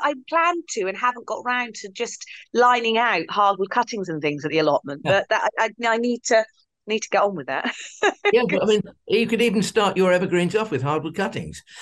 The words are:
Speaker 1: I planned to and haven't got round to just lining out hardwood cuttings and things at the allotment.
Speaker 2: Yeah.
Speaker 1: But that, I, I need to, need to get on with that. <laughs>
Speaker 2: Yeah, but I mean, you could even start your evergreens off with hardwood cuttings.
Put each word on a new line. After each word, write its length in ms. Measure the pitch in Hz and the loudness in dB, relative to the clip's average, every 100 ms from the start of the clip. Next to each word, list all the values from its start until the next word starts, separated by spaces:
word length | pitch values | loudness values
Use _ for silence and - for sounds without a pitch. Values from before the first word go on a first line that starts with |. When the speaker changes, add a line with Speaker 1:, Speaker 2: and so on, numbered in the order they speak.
Speaker 1:
I 120 | 294 277 254 | -2 -4 -2
planned 360 | 320 339 349 320 | 0 2 0 -4
to 160 | - 190 | -4 -4
and 80 | 190 | -2
haven't 260 | 247 240 - | -2 -4 -6
got 180 | 214 240 | -6 -4
round 300 | 247 240 - | -2 -4 -8
to 120 | 202 | -12
just 360 | 190 233 - - - - | -8 -8 -10 -18 -20 -4
lining 460 | 220 247 247 226 220 | 4 4 4 2 2
out 240 | 240 190 160 | 2 0 -2
hardwood 400 | 202 202 190 190 | 2 2 2 0
cuttings 380 | 247 240 226 180 | -2 -2 -4 -6
and 120 | 160 | -4
things 240 | 147 147 | -4 -2
at 60 | 147 | -2
the 80 | 156 | 0
allotment. 440 | 156 139 - 143 | 2 2 0 -6
Speaker 2:
Yeah. 160 | 156 196 | 0 2
Speaker 1:
But 80 | - | 2
that, 200 | 214 - - | 0 0 0
I, 120 | 226 220 233 | -2 -2 -2
I 20 | 226 | 0
need 260 | 240 240 | 0 -2
to, 200 | - 220 220 _ _ _ - | 2 2 2 _ _ _ -4
need 140 | 214 | -4
to 60 | - | -2
get 140 | 196 | 0
on 140 | 202 185 | 0 -2
with 100 | 131 | -6
that. 260 | 135 - - - - | -6 -6 -8 -14 -4
<laughs> 100 | 415 - 415 | -2 0 2
Speaker 2:
Yeah, 100 | 311 226 | 2 2
but 140 | 196 | 0
I 20 | 214 | 2
mean, 160 | 214 - - - | 2 0 -10 -2
you 180 | 214 226 | 0 0
could 120 | 226 | 2
even 220 | 233 214 | 2 2
start 340 | 175 220 202 175 | 0 2 0 2
your 160 | 185 | 2
evergreens 440 | 180 185 175 175 208 | 2 2 0 0 0
off 160 | 220 | -2
with 100 | 131 | -2
hardwood 320 | 135 156 156 | -2 -2 -4
cuttings. 480 | 160 208 - - - - - | -6 -6 -6 -10 -14 -18 -20